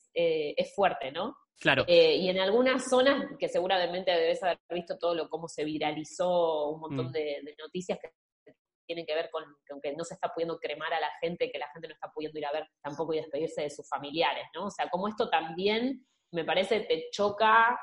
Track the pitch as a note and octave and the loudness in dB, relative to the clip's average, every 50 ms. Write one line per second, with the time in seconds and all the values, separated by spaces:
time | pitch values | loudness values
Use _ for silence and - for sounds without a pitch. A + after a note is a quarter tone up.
0 | _ _ _ E3 E3+ E3 D#3+ D#3 D3+ D3 - - F#3 - - G3+ G3 F3+ - - | _ _ _ 2 2 2 2 2 0 0 -2 -2 -2 -2 0 2 2 2 2 0
1 | B2+ C3 D3 E3 G3+ B3+ - - _ _ _ _ - D#3 C3+ C3 A#2+ - F3 E3+ | -6 -8 -6 -6 -6 -6 -8 -12 _ _ _ _ 2 4 4 4 6 8 8 8
2 | D#3+ D#3 D3 D3+ F#3 F3+ F3+ F#3+ F#3+ G3 G#3+ B3 B3+ C4 B3+ B3+ - - B3+ B3+ | 8 8 6 4 2 2 2 2 2 2 4 4 4 4 2 0 0 2 4 4
3 | B3+ C#4 C#4+ - G3 - - - E3+ D#3+ - E3+ F3+ F#3+ G3 F3+ F3 E3+ F3 F#3 | 6 6 4 2 0 -6 -6 -4 -4 -2 0 0 2 2 2 2 2 0 -2 -2
4 | F#3+ F#3 F3 E3+ E3 E3 F3 E3+ F#3+ F3 E3 - _ - E3+ F3 F3 - - - | 0 2 2 4 4 2 2 2 0 0 -2 -2 _ -6 -6 -6 -6 -6 -8 -2
5 | E3+ F3 E3+ D#3+ D3+ - D#3+ D#3+ E3 D#3+ - D#3 D3 D#3 D#3 D3+ D#3 D3+ D3+ D3+ | -2 0 0 0 -2 -6 -6 -8 -8 -10 -6 -6 -4 -4 -2 -2 -2 -2 -2 -4
6 | D#3 - - - F3+ F3+ F3+ F3 E3+ E3 D#3 D3+ D3 D3 D#3+ D#3+ D#3+ D#3+ C#3+ C3+ | -8 -10 -4 -2 0 2 4 4 4 2 2 0 -2 -2 -4 -6 -8 -6 -4 -4
7 | - B2+ E3 D#3 D3+ D3 C#3+ C#3+ C#3+ D3+ - - D#3 D3+ - F#3 F3+ - F#3 - | -4 -4 -4 -4 -4 -4 -4 -6 -8 -12 -14 -16 -16 -10 -8 -8 -6 -6 -6 -6
8 | - D#3+ - _ _ _ _ _ _ D3 - _ _ _ _ _ _ - E3 E3+ | -8 -14 -20 _ _ _ _ _ _ -20 -20 _ _ _ _ _ _ -10 -10 -8
9 | E3 D3+ D3+ E3 D#3+ - E3 D#3+ D3+ D3 D3 _ _ - C#3+ C#3 - C#3+ D3 D#3+ | -6 -4 -4 -4 -4 -4 -6 -8 -8 -10 -16 _ _ -16 -14 -8 -8 -6 -6 -6
10 | E3 - E3 - F3+ E3+ - E3 E3 E3 D#3+ - - D3 D3 D#3 D#3 D#3+ E3 D#3+ | -8 -10 -8 -6 -6 -6 -4 -4 -4 -4 -4 -6 -6 -8 -6 -6 -4 -2 -2 -2
11 | D3+ D3+ - - E3+ E3+ F3 - D#3+ - - C#3+ D3 C#3+ - E3 D#3+ D#3+ D#3 - | -2 -2 -4 -4 -4 -4 -2 -2 -2 -4 -2 -6 -8 -10 -10 -14 -16 -16 -14 -14
12 | D#3+ D3 - D#3 D3+ D3+ - D3+ D3 C#3+ D3 D#3 - - _ _ - C#3+ C#3+ E3 | -14 -12 -8 -8 -8 -8 -6 -6 -6 -4 -4 -6 -6 -8 _ _ -10 -8 -6 -6
13 | D#3+ D#3+ D#3+ D#3 D#3 D#3 C#3 D3 E3 D#3 - E3+ D3 D3 - - - - C#3+ C3+ | -4 -2 -2 -2 -4 -4 -4 -4 -4 -4 -4 -6 -6 -6 -8 -10 -8 -8 -8 -6
14 | C#3+ C#3+ C#3+ E3 D#3+ C#3+ C#3+ - B2+ - - D#3+ G3 G3+ - - D3 D3 F3+ F3+ | -6 -6 0 0 2 2 0 -2 -8 -10 -10 -8 -8 -6 -4 -4 -4 -2 -2 -2
15 | G3 G#3+ G#3+ - A3+ - E3+ D#3+ D#3+ E3 E3 F3 F#3+ G#3 G#3+ A3+ B3 C4+ C4+ - | -2 -4 -2 -2 0 2 2 0 0 -2 -4 -2 0 2 2 2 0 -2 -4 -6
16 | - _ _ _ _ _ E3+ E3 D#3 D#3 D#3+ F3+ F#3+ - A3 G3+ D#3+ - D#3+ D#3+ | -12 _ _ _ _ _ -4 -4 -2 2 2 2 2 2 0 0 2 0 0 0
17 | - - - - G3+ G#3 G3+ - A3 G#3+ A3 A3+ A3+ A#3 A#3+ - | 0 -6 -2 0 0 0 2 4 4 6 8 8 6 6 2 0